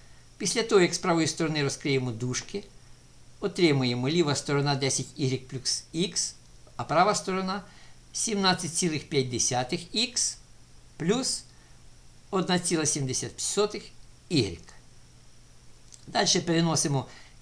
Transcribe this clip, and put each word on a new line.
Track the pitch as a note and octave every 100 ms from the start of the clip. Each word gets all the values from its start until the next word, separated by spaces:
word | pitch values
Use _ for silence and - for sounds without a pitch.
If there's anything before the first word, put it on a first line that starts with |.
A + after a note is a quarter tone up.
| - - - -
Після | G3+ A#3+
того, | A3+ G#3
як | F3
з | F3
правої | F#3 E3+ D#3+
сторони | - D#3+ D#3
розкриємо | C#3 - D3+ C3+ B2+
дужки, | A2 B2 B2+ - G4+ - - - - - - - -
отримуємо | G3+ F#3+ E3+ C#3 B2+ A#2+ C3
ліва | E3+ D3 C#3
сторона | - C#3+ C#3+ C3+
десять | C3+ - C3 -
ігрек | C3 B2+ -
плюс | B2+ - - -
х, | E3 F#3 - - - - - - -
а |
права | A#2+ D3+ G3 G3+
сторона | - F#3 F#3+ G3 - - - - -
сімнадцять | - - G3+ F#3+ F3+ E3+ -
цілих | F3+ D3+ -
п'ять | C#3+ B2+
десятих | A#2+ - B2 B2+ F3 -
х | G#3+ A#3 - - - - - - - - -
плюс | D#3+ A#3+ C4 - - - - - - - - - -
одна | F#3 E3+ F3+
ціла | F3+ E3 D3
сімдесят | D3+ C3 B2+ A#2+ -
сотих | - - G#3 - - - - - -
ігрек. | D#3 G2 E2+ - - - - - - - - - - - - - - -
Далі | - F#3 F3+
переносимо | - F3 E3+ D3+ D#3 C#3 - - - -